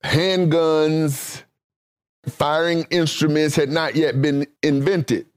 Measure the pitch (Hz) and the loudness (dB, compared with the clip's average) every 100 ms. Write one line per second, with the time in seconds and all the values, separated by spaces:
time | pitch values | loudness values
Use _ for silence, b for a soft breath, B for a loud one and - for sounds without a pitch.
0 | - 143 185 185 175 160 160 156 156 156 | -2 0 0 2 2 2 2 2 2 2
1 | 156 135 - - - _ _ _ _ _ | -2 -4 -10 -14 -20 _ _ _ _ _
2 | _ _ - - 147 156 170 170 160 175 | _ _ -14 -4 -2 0 0 -2 -2 -2
3 | 160 - 156 151 156 147 143 156 160 123 | -2 0 0 2 2 0 0 0 -2 0
4 | 156 127 147 143 143 _ 151 139 139 190 | 0 2 0 0 -4 _ 0 0 2 0
5 | 139 104 - | 0 -4 -4